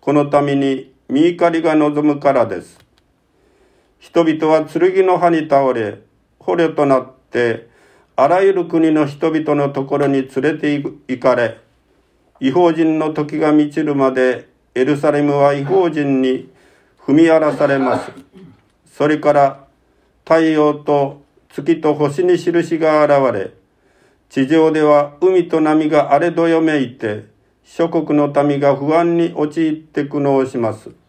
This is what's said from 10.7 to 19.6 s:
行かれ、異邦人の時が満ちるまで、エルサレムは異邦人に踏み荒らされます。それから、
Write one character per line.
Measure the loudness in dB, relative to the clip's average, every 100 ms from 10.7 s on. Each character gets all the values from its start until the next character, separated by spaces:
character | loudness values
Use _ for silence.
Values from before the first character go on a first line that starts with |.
| -4 -6 -12 _
行 | -4
か | -2
れ、 | 0 -2 -6 _ _ _ _ _ _ _ _
異 | -2
邦 | 2 2
人 | 2 0 0
の | -4
時 | -4 -6 -2
が | 0
満 | 2 0
ち | -2
る | -4
ま | 0 0
で、 | 0 0 -2 -8 _ _
エ | -4
ル | -2 0
サ | 0
レ | 0
ム | 0 2
は | 0
異 | 0
邦 | -2 0 0
人 | -2 -2 0
に | 0 -4 -8 _ _ _ _ _
踏 | -2
み | 2 4
荒 | 4 2
ら |
さ | 0 0
れ | 0
ま | 0 -4
す。 | -6 -18 -20 -20 -20 -20 _ _ _
そ | _ -2
れ | 0
か | 2
ら、 | 2 2 -2